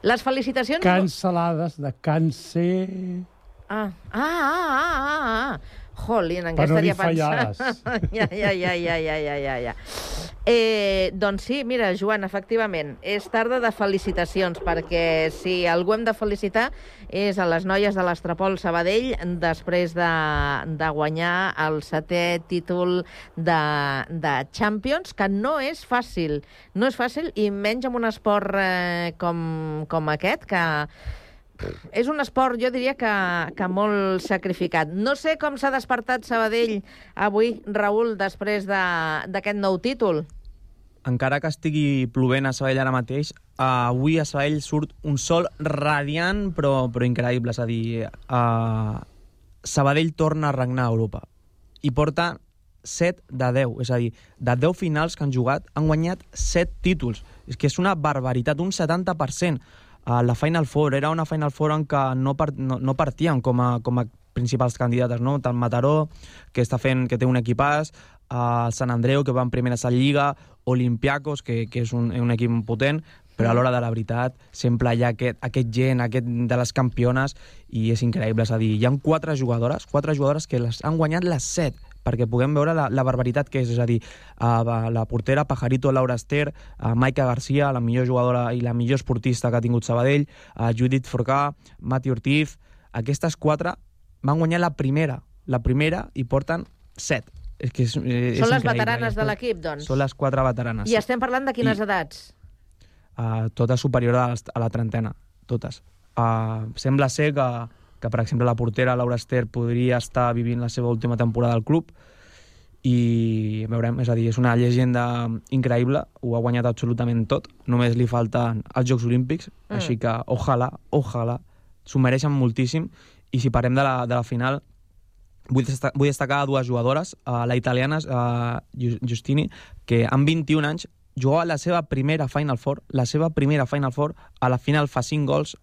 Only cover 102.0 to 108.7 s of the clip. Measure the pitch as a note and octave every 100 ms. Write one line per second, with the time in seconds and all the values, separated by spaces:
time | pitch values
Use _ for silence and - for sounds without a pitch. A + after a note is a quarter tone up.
102 | D#3 - - - - - _ - - _
103 | _ - A#2 A2+ A2 - A#2 G#2+ C#3+ B2
104 | A#2+ B2 B2 A#2+ - - A2+ A#2 A2+ A2+
105 | A2 - - _ - A#2+ - - - -
106 | _ - A#2 A2+ A2 A2 A2 A#2 C3 C#3
107 | C3+ - D3+ C#3+ C3 A#2+ A#2 - - -
108 | A#2+ A2+ A2+ B2+ B2 A2+ A#2